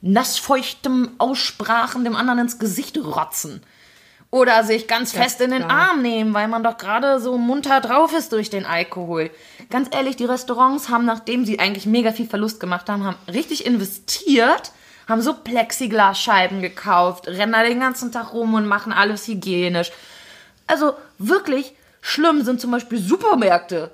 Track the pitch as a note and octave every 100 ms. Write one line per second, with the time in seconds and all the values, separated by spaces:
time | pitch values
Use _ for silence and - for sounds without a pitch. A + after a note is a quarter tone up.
0 | F3+ G3+ B3+ - - C4+ B3+ - C#4 B3+
1 | A#3 - B3 C4 - - G#3 A3+ B3 B3
2 | A#3+ G#3+ B3 A#3+ A#3+ A#3+ A3 F3+ C#4+ D#4+
3 | D#3+ D#3 D#3+ - D#3 - _ _ _ _
4 | _ _ _ B3+ B3 A3+ A3 A3 A3+ A3+
5 | B3 - B3+ - B3 C4 - C#4+ F#4 E4
6 | A#3+ A3+ A3 G#3 G#3+ A3+ A3+ A3+ F#3 A3
7 | C#4 C4+ A#3+ B3+ A#3+ C4+ C#4 C4+ B3+ B3+
8 | D#4+ D#4+ - A3 G#3+ G3+ F#3+ E3+ F3 -
9 | F3 E3 D#3+ - - - - B3 C4 C4+
10 | C4+ C4+ A#3 B3+ B3+ A#3 C4 C#4 C#4 A#3
11 | A#3+ A3+ A3+ B3 A3+ G#3+ F#3+ G3 G3+ A3
12 | A3+ A3 A#3 G3+ G#3+ A3 F3+ F3+ - G3+
13 | G3 F3+ - F#3 E4 - - A#3+ G3 -
14 | - - G4 C4+ A#3 E4 - - - -
15 | - A3+ A#3+ D#4 A#3 A#3+ A3+ - B3+ A3
16 | G3+ G3 - G3+ F#3 F#3+ F#3 - G3+ F3+
17 | F3+ F#3 - F#3 G#3 A3+ A#3 A#3 C4 B3+
18 | B3 A#3 A3+ A3+ A3+ A3 G#3+ G3+ A3 F3+
19 | G3+ G#3 G#3 G#3 F3+ F3+ F3 F3 F3 -
20 | - - - - - _ - D#4+ D4 C#4
21 | - _ G#3 F4+ - C4+ C#4 _ _ _
22 | - - D#4+ D4+ A#3+ B3+ A#3+ A#3+ A#3+ A#3
23 | F#3 F4 A4 F4 G#3 F3 - F3 D#3+